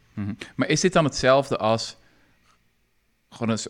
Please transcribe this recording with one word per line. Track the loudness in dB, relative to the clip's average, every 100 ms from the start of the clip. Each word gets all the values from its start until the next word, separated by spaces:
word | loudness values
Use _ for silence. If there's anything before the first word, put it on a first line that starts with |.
| _
Mhm. | -10 -8 -10 -10 -4
Maar | 0
is | 0
dit | 2
dan | 2
hetzelfde | 0 0 4 4 2 -2
als | 0 0 -4 -14 _ _ _ _ _ _ _ _ _ _ _ _ _
gewoon | -6 -4
een |
s-, | -4